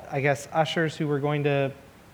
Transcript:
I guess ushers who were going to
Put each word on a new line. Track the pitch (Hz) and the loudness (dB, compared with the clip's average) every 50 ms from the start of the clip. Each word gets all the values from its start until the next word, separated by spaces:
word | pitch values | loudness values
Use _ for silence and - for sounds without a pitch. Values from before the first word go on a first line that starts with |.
| - - | -6 -4
I | - 143 | -4 0
guess | 131 147 139 131 - - | 2 2 0 0 -2 -2
ushers | - 160 156 151 - 175 165 156 147 | 0 0 0 2 2 0 0 0 -2
who | - 165 147 | -2 -2 -2
were | 147 139 | 0 0
going | 135 147 147 147 143 | 0 0 0 0 2
to | 147 143 139 139 135 131 - - - - - - - | 2 2 2 2 0 -2 -8 -16 -20 -20 -20 -20 -20